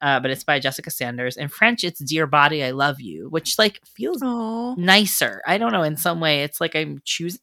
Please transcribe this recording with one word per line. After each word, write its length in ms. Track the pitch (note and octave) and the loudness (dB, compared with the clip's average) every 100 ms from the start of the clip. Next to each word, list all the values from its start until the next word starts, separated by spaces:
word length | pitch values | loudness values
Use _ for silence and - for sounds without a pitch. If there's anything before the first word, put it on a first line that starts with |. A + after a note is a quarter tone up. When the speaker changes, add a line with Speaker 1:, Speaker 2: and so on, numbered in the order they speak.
Speaker 1:
Uh, 180 | C#3+ C3+ | 0 2
but 120 | C3 | 0
it's 140 | C3 | 0
by 160 | - C#3+ | 0 2
Jessica 300 | C3 - - | 0 -4 -8
Sanders. 460 | - B2 B2 B2+ - | -8 -6 -4 -6 -4
In 120 | C#3+ | -8
French, 360 | - A3 A#3+ | 0 2 2
it's 160 | F3 - | -4 -6
Dear 260 | C#3+ D#3 D3+ | -4 0 2
Body, 380 | D3 C#3+ D#3 | 4 4 4
I 60 | C3 | -2
Love 320 | C3+ C#3+ C#3 | 0 0 0
You, 260 | A2 D#2 B2 | -8 -12 -6
which, 300 | D#3+ - - | -4 -2 2
like, 240 | G#3 - _ | 2 0 _
feels 360 | - B3+ D#4+ | -8 -6 -4
Speaker 2:
Aw. 540 | B3+ A#3 A3 A3+ A#3+ B3+ | -4 -4 -4 -4 -4 0
Speaker 1:
nicer. 640 | F3+ G3+ G3+ - B2 G2 - | 6 6 6 0 -2 -2 -2
I 120 | G3 | 0
don't 140 | A3+ | 2
know. 100 | G3+ | 2
In 160 | D#3 D3+ | 0 0
some 220 | F3+ E3+ | -2 0
way, 220 | D#3+ D3 | 2 2
it's 160 | D3 - | 0 -4
like 160 | E3 | -2
I'm 260 | D#3 D3+ C#3 | -2 -4 -6
choos-, 380 | - - E3+ G#3+ | -6 -6 -6 -8